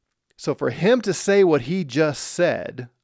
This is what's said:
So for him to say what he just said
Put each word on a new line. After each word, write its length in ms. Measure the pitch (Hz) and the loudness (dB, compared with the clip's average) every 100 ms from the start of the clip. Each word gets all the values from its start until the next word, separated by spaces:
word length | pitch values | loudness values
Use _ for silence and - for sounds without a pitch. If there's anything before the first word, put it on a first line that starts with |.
| _ _ _ - | _ _ _ -10
So 180 | - | -6
for 160 | 139 135 | -4 -4
him 300 | 120 185 254 | 0 2 2
to 120 | 208 | 0
say 300 | 170 - 202 | -2 2 4
what 200 | 185 147 | 4 4
he 200 | 120 185 | 0 -4
just 400 | 151 127 156 135 | -2 0 0 -2
said 680 | - - 170 113 - 120 123 _ | -6 -2 0 0 -6 -12 -16 _